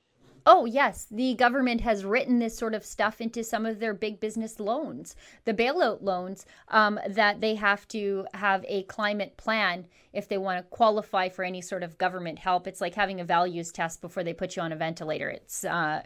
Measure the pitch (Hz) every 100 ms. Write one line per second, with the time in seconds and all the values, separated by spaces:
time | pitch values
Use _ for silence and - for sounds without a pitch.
0 | _ _ _ - - 359 240 247 262 -
1 | - 214 254 233 247 269 247 233 240 202
2 | 196 233 - 240 226 - 226 214 - -
3 | 214 220 226 233 226 214 226 214 226 202
4 | 214 214 214 226 220 - 202 262 262 123
5 | 170 - - - - 214 240 330 269 190
6 | 196 180 185 190 - - - 220 208 208
7 | - 196 208 208 220 214 202 202 - 220
8 | 202 196 190 190 202 190 190 202 185 -
9 | 208 208 190 - - 220 196 175 175 _
10 | _ - - 196 190 180 180 - 226 214
11 | 208 196 185 180 185 185 170 185 175 -
12 | 185 180 170 147 185 180 190 185 175 190
13 | 196 185 175 170 180 170 170 - 165 -
14 | 170 190 170 165 180 185 165 160 165 165
15 | 156 151 143 - - - 185 170 156 151